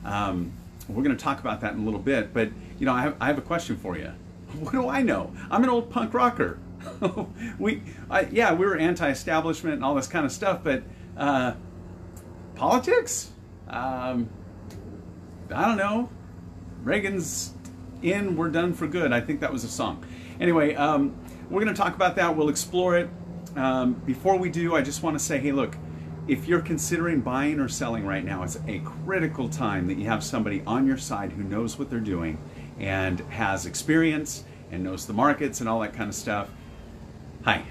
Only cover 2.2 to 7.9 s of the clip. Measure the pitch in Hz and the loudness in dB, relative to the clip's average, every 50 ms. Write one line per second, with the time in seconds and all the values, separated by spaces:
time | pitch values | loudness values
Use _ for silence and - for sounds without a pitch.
2.2 | 101 - - 117 113 104 - - - - - - 127 131 127 123 139 151 143 - | 2 0 2 0 0 0 -2 -8 -14 -12 -6 -2 0 2 2 2 2 0 0 0
3.2 | 113 131 147 139 - - 170 170 - - 104 87 - 92 87 78 71 - - - | 2 2 2 0 0 -2 -2 -2 0 -2 -6 -4 -4 -4 -4 -4 -6 -8 -10 -12
4.2 | - - - - - - - 151 156 - 262 262 247 254 269 269 254 196 110 95 | -16 -16 -16 -16 -14 -12 -10 -8 -6 0 0 2 2 2 2 2 4 4 2 2
5.2 | - - - - - - - 226 247 262 240 240 233 - - 247 233 220 220 247 | 0 -4 -8 -10 -6 0 4 4 6 6 6 4 2 0 -2 -2 0 2 2 4
6.2 | 247 240 240 - 139 87 - - - - - - - - - - 208 185 180 214 | 4 4 4 2 0 0 0 -6 -10 -14 -14 -12 -12 -10 -6 0 0 0 0 0
7.2 | - - - - 233 233 196 180 190 214 220 208 - - | -6 -6 -8 -8 -8 -8 -6 -2 0 0 0 0 -4 -12